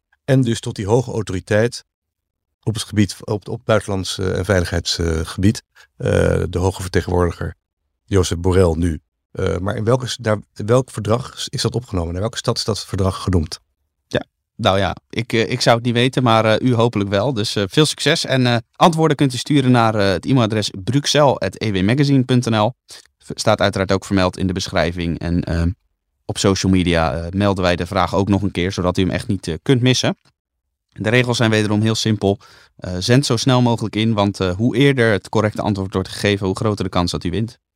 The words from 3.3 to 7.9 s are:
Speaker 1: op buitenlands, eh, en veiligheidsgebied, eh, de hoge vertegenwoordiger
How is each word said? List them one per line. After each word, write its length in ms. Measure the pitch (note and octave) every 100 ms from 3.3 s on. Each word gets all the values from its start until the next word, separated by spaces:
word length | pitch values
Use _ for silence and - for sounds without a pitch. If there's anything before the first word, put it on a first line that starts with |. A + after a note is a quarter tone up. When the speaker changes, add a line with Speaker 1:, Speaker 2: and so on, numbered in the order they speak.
| G#2+ -
Speaker 1:
op 120 | A2+
buitenlands, 540 | - G#2+ - G2 F#2 -
eh, 200 | F#2 F#2
en 80 | F#2+
veiligheidsgebied, 1160 | F#2+ E2+ F2 - - E2+ D#2+ E2 - F#2+ A#2+ - _ - -
eh, 460 | - G2 G1+ G1+ F2
de 80 | F2
hoge 240 | F#2 -
vertegenwoordiger 760 | F#2 F#2 F2 F2+ F2 - E2+ - _ _ _